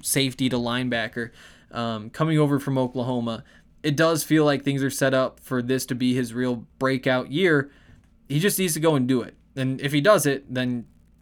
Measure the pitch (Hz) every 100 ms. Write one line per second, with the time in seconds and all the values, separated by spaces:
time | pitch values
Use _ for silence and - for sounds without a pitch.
0 | - 139 135 127 127 123 117 120 127 117
1 | 110 120 117 - - - _ - 117 110
2 | 107 - 156 156 147 143 139 135 127 127
3 | 120 123 117 110 - - _ _ 156 143
4 | 165 165 - 156 151 139 139 139 135 -
5 | 135 131 131 - - 127 120 131 - 123
6 | 123 123 120 113 127 120 - _ 131 131
7 | 131 127 - 139 185 147 139 - - -
8 | _ _ - 143 202 196 185 156 160 147
9 | 123 131 110 - _ 135 131 131 143 147
10 | 147 208 147 139 - 127 123 123 107 -
11 | _ _